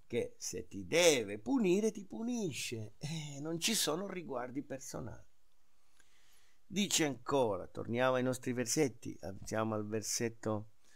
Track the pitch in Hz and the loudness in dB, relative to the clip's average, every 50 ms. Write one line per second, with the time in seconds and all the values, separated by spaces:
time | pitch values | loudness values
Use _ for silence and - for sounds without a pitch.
0 | - - 117 117 - - - - - - - 92 90 - - 101 92 90 139 170 | -8 -4 -2 -2 -2 -2 -4 -10 -8 -6 -6 -6 -6 -6 -8 -8 -4 2 6 8
1 | 180 165 143 120 104 98 104 110 - 247 277 247 208 175 180 208 220 220 - 226 | 8 8 8 6 4 -2 -4 -4 -2 0 2 4 6 6 6 6 4 2 0 -2
2 | 190 - 226 214 226 247 247 233 202 160 113 - - - 113 110 107 104 - - | -8 -8 -8 -6 -4 -2 -2 -2 -2 -2 -2 -4 -4 -4 -4 -6 -8 -8 -10 -8
3 | - 139 165 156 151 147 139 139 147 160 170 165 - 220 220 - - 151 151 180 | -6 -6 -6 -6 -6 -6 -8 -6 -4 -4 -2 0 0 2 2 2 2 0 0 -2
4 | 202 190 185 180 160 - 131 120 123 127 120 143 - - 135 131 - - - - | -4 -6 -8 -8 -6 -6 -6 -4 -4 -4 -6 -6 -6 -6 -8 -10 -8 -8 -8 -8
5 | - - - - - - - - - - - - - - - - - - - - | -8 -8 -10 -12 -14 -18 -18 -20 -20 -20 -20 -20 -20 -20 -20 -20 -20 -20 -20 -20
6 | - - - - - - - - - - - - - - 180 196 202 160 - 160 | -20 -20 -20 -20 -20 -18 -18 -18 -20 -20 -20 -18 -12 -4 0 0 2 4 4 4
7 | 160 143 123 117 - - 143 139 120 107 95 90 80 - - 107 101 107 117 120 | 4 4 2 -2 -2 2 4 4 6 4 2 0 -4 -6 -6 -6 -2 0 2 4
8 | 131 131 127 127 127 127 123 127 - 131 120 123 120 - - 156 151 120 110 - | 4 4 4 4 2 2 0 0 -2 -2 -2 0 0 2 4 4 4 2 0 -4
9 | - - - - - 95 98 101 - - 107 110 110 110 110 107 104 104 110 110 | -8 -10 -8 -8 -8 -8 -8 -8 -6 -2 0 0 2 2 0 -2 -2 -2 -2 -2
10 | 104 - - - 117 113 113 - - 110 107 107 110 - - - - - - | -2 -2 -2 0 0 -2 -2 -2 -2 0 0 0 -2 -8 -14 -18 -20 -20 -18